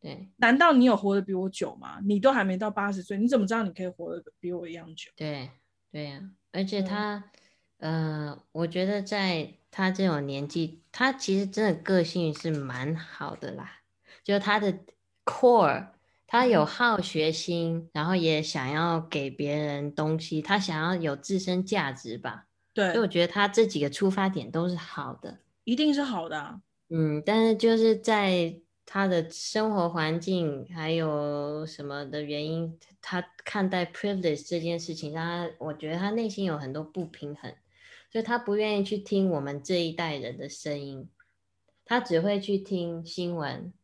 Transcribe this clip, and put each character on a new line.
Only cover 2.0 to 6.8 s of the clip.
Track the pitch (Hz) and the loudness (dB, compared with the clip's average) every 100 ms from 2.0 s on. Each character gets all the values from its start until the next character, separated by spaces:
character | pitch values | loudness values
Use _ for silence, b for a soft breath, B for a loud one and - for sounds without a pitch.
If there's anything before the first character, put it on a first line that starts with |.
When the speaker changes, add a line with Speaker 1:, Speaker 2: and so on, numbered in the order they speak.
Speaker 2:
你 | 202 202 | 0 4
都 | 247 | 6
还 | 254 | 6
没 | 190 185 | 2 0
到 | 214 | -2
八 | 208 202 | -2 -2
十 | 196 | -4
岁， | 180 196 | -6 -2
你 | 233 | 2
怎 | 262 | 2
么 | 196 | 2
知 | |
道 | 226 | 0
你 | 202 | -2
可 | 165 | -4
以 | 185 | -8
活 | 180 170 170 | -6 -10 -10
得 | - _ | -12 _
比 | 175 | -6
我 | 175 170 | -6 -8
一 | |
样 | 170 165 160 | -12 -14 -16
久？ | - _ | -18 _
Speaker 1:
对， | 156 143 127 - _ _ _ | -6 -6 -10 -16 _ _ _
对 | 151 147 | -12 -10
啊， | 139 190 _ _ | -12 -16 _ _
而 | - 190 | -4 -2
且 | 208 | 0